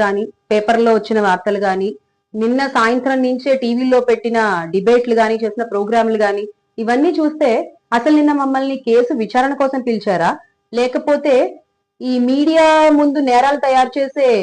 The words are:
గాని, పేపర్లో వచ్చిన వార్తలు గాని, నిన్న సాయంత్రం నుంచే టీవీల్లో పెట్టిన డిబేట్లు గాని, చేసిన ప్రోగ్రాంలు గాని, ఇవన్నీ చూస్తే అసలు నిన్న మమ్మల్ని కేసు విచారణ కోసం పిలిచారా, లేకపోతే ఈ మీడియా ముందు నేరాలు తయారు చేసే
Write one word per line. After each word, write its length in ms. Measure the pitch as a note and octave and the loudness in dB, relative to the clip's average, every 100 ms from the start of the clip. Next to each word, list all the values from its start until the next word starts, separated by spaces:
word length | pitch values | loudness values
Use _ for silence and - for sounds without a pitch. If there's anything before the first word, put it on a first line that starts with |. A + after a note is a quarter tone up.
గాని, 220 | G#3 G3+ A3 - - | -2 -2 -6 -10 -4
పేపర్లో 400 | G#3+ G#3+ A3+ A3+ A3 | -2 0 0 2 2
వచ్చిన 200 | G#3+ A3 G3+ | 0 0 0
వార్తలు 340 | F3+ G#3 G3+ G3 | 0 -2 -2 -2
గాని, 240 | F#3 G3 - _ _ _ | -2 -4 -8 _ _ _
నిన్న 260 | G#3+ A3+ C4 C#4 C4+ | -4 -2 0 -2 0
సాయంత్రం 420 | A3+ B3 C4 C4 B3+ | 0 0 0 0 0
నుంచే 240 | B3+ C#4 C4 | -2 0 0
టీవీల్లో 380 | A#3 A#3+ C4 B3+ B3 | 0 -2 2 2 2
పెట్టిన 300 | A3 A#3 A3+ G#3+ F3+ E3 | 0 0 0 0 -2 -2
డిబేట్లు 420 | F#3 G3 A#3+ A#3+ A3+ | -2 2 2 2 0
గాని, 160 | A3 A3 | 0 0
చేసిన 200 | A3 A3 A#3 | -4 -6 -6
ప్రోగ్రాంలు 460 | G3+ G3+ A3+ A3+ A3 | -4 -2 0 0 0
గాని, 200 | G3+ G3+ G#3 - _ - | 0 -2 -8 -14 _ -8
ఇవన్నీ 280 | A3 B3+ E4+ D#4 | -2 0 0 0
చూస్తే 320 | D4+ D4+ C#4 A#3 - - - A#3+ | -2 0 0 0 -4 -12 -6 -2
అసలు 180 | D#4 D4+ | 2 2
నిన్న 140 | D4 C#4+ | 2 0
మమ్మల్ని 360 | C4+ C4+ C4+ C4+ A#3 | 0 -2 -4 -4 0
కేసు 240 | A#3 A#3+ C4 | 2 2 -2
విచారణ 320 | G#3+ B3 C4+ C#4 | -2 -2 0 0
కోసం 180 | C4+ C4+ B3 | -2 -2 -4
పిలిచారా, 420 | A3 G#3 F3 E3+ D4 _ _ - A#3 | -4 -2 -2 -2 -4 _ _ -8 -4
లేకపోతే 560 | B3 C#4+ D4 C#4+ D4 B3+ F#4 - _ _ _ - B3 | -2 -2 -2 0 2 2 0 -4 _ _ _ -10 -4
ఈ 40 | B3+ B3 | 0 0
మీడియా 360 | C#4 D4+ D#4+ D#4+ D#4 D#4 D4 | 2 2 4 4 4 4 4
ముందు 200 | D4 C#4+ C4+ | 2 0 2
నేరాలు 320 | A#3+ C4+ C#4+ C#4 | 2 2 0 2
తయారు 260 | C4 B3+ C#4+ | 2 2 -2
చేసే 280 | C4+ D4 C4 G#3+ | -4 0 2 2